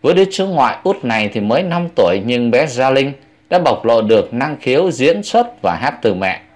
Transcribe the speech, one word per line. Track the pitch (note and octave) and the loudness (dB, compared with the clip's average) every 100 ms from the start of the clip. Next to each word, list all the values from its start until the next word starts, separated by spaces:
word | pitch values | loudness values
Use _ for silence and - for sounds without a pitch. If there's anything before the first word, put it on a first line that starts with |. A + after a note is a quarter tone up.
Với | C3 | 2
đứa | F3+ F#3+ | 2 0
cháu | - G3 | -2 -2
ngoại | E3 B2 - | 0 0 0
út | F#3 F#3+ B2+ | -4 -4 -2
này | A2 G#2 | -2 -2
thì | G#2+ | -2
mới | G#2 B2+ | 0 0
năm | F#3 E3+ E3+ - | 0 -4 -4 0
tuổi, | F#2 F#2+ A2+ | 2 0 -2
nhưng | B2 A#2+ | -2 2
bé | A#2+ D3+ | 0 0
Gia | B2 C3 | 0 0
Linh | C3+ C#3 C#3 _ _ _ | 2 -2 -6 _ _ _
đã | F3+ | 0
bộc | D#3 A2 A2+ | 2 0 2
lộ | A#2 | 2
được | G#2+ A2 F#2 | 4 2 2
năng | A#2 D3 C#3+ | -4 -4 -4
khiếu | C3 C3+ F#3 | 0 2 2
diễn | A#2+ C#3 G3+ | 2 0 0
xuất | G3+ - A#3+ - | 0 0 0 -2
và | F#2+ E2 | -4 -2
hát | C3+ - | -4 -2
từ | A#2 | -2
mẹ. | F2+ F#2+ F2 - | 0 -4 -4 -12